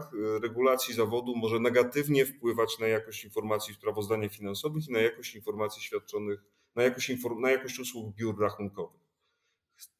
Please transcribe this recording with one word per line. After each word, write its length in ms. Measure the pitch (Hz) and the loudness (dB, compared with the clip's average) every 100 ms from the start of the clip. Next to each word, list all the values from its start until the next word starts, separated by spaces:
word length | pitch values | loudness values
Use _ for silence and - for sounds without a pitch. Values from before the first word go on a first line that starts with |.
| - | -2
e, 240 | 113 107 110 | -4 -2 0
regulacji 560 | 117 117 131 127 - | -2 2 4 4 2
zawodu 420 | 113 107 120 123 120 | 2 2 2 0 0
może 240 | 113 117 | 2 2
negatywnie 640 | 120 120 123 143 143 143 131 | 4 4 4 2 2 4 4
wpływać 520 | - 117 113 110 - | 2 0 2 2 2
na 80 | 113 | 2
jakość 380 | 110 113 107 | 0 -2 -12
informacji 500 | 107 110 110 107 - | -8 -4 0 0 -2
w 20 | 101 | -6
sprawozdaniach 560 | 104 104 101 110 104 | -4 -2 0 0 -2
finansowych 560 | - 101 101 151 156 151 | -6 -8 -4 -4 -4 -2
i 40 | |
na 60 | 120 | 2
jakość 360 | 113 113 120 | 2 0 -12
informacji 480 | 110 107 104 107 - | -12 -6 -2 -2 -4
świadczonych, 640 | - 104 - 104 104 101 _ _ _ | -6 -6 -4 -6 -4 -6 _ _ _
na 80 | - | 2
jakość 280 | 123 120 - | 2 2 -4
infor-, 300 | 131 120 113 | -2 -4 -2
na 100 | 127 | 2
jakość 300 | 131 127 127 | 2 0 -8
usług 340 | 123 120 107 | -8 -8 -10
biur 260 | 101 113 104 | -4 -2 2
rachunkowych. 600 | 104 - 101 - 85 _ _ _ _ _ _ _ _ _ - _ | 0 0 -8 -6 -10 _ _ _ _ _ _ _ _ _ -20 _